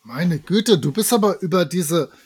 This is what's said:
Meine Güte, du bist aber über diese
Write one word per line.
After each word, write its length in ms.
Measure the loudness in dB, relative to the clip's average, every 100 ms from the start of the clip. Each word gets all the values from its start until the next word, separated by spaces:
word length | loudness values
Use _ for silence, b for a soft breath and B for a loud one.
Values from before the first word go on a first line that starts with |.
Meine 360 | -12 -4 -2 -2
Güte, 380 | -2 -2 2 2
du 140 | 2
bist 200 | -2 0
aber 280 | 2 2 0
über 240 | -2 0
diese 460 | 0 -2 -2 -2 -2 b